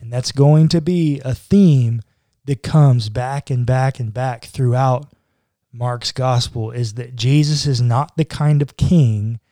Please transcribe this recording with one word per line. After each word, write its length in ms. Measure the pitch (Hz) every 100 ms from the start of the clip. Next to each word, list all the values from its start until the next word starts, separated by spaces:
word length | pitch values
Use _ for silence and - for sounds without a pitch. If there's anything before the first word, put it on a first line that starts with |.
And 100 | 117
that's 220 | 123 -
going 360 | 135 143 156 160
to 120 | 170
be 400 | 156 175 156 143
a 120 | 131
theme 640 | 120 - 202 185 135 117 117 - _ _ _ -
that 160 | 135
comes 480 | - 160 143 120 107
back 400 | 107 127 139 -
and 160 | 127 120
back 340 | 131 135 -
and 140 | 110
back 300 | 113 131 117
throughout 680 | - - 123 123 131 123 143 _ _ _ _ _ _
Mark's 400 | 117 123 120 -
gospel, 580 | - 127 123 120 120 110
is 240 | 120 117
that 200 | 113 123 123
Jesus 500 | 120 147 147 151 143
is 160 | 120
not 340 | 120 120 147 -
the 80 |
kind 380 | 151 - 151 147
of 160 | 143 -
king 600 | - 175 123 107 107 117 _